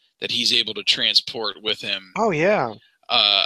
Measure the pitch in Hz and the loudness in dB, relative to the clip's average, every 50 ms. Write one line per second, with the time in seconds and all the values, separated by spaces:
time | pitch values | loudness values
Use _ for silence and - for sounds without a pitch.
0 | _ _ _ - - 104 - 120 117 110 120 120 113 107 107 104 101 - - - | _ _ _ -10 -8 -6 -4 -2 0 0 2 0 0 -2 -4 -6 0 0 0 2
1 | 120 110 104 - - - - 123 110 104 95 - 104 107 104 - - 107 101 98 | 2 2 2 2 0 0 -8 -6 -6 -6 -6 -6 -4 -6 -4 -4 -4 -6 -6 -6
2 | 95 95 90 180 220 226 180 147 160 190 214 190 139 117 107 110 _ _ _ _ | -8 -8 -4 -2 0 0 0 2 2 2 2 2 0 -2 -4 -10 _ _ _ _
3 | _ - - 120 107 104 101 98 - | _ -2 2 2 4 4 4 4 2